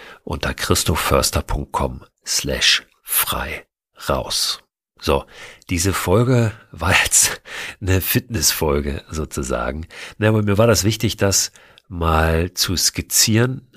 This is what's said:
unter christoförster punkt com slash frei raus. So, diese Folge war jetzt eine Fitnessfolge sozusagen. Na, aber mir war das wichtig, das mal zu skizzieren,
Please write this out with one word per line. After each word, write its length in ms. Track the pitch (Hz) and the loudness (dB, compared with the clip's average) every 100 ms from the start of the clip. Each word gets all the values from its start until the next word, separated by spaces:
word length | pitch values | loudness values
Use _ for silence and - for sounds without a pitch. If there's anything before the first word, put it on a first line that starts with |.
| - - | -20 -16
unter 300 | - 78 - | -10 -6 -6
christoförster 880 | - - 90 - 80 - 69 - - | -4 -2 0 0 -2 2 2 2 -2
punkt 320 | - 71 71 | -4 -4 -4
com 320 | - 67 64 - _ - | -4 -4 -6 -16 _ -6
slash 580 | - 71 65 - - - _ | -4 -2 0 2 0 -2 _
frei 640 | - - - - - - - _ _ - - | -6 -2 -2 -4 -6 -10 -14 _ _ -12 -4
raus. 500 | 67 - - - - _ _ _ _ | -2 -2 -2 -2 -6 _ _ _ _
So, 260 | - 71 - - - - - | 0 0 -2 -18 -20 -16 -6
diese 240 | 90 95 | -2 0
Folge 600 | 90 - 107 123 123 113 - - | 0 2 2 4 2 2 -2 -14
war 220 | - 85 - | -4 2 2
jetzt 380 | - - - - - - - - | 4 2 2 -2 -12 -14 -12 -6
eine 180 | 95 92 | 0 0
Fitnessfolge 1040 | - 127 - 107 76 - 78 71 71 71 - | 2 -2 -2 -2 -2 0 0 0 -2 -6 -8
sozusagen. 800 | 78 73 - 64 62 60 71 85 - - - | -8 -6 -6 -4 -4 -4 -6 -10 -14 -14 -2
Na, 120 | 107 | 2
aber 140 | 110 | 2
mir 140 | 104 98 | 2 4
war 100 | 117 | 4
das 160 | 95 | 4
wichtig, 340 | 98 110 107 - | 2 0 -2 0
das 340 | 98 92 - _ - _ - | 2 2 -2 _ -20 _ -12
mal 600 | 87 82 80 80 80 90 - | -2 2 4 4 2 0 -2
zu 200 | - 87 | -2 0
skizzieren, 920 | - - - - - 110 123 131 - | -2 -2 -2 2 4 4 2 -2 -12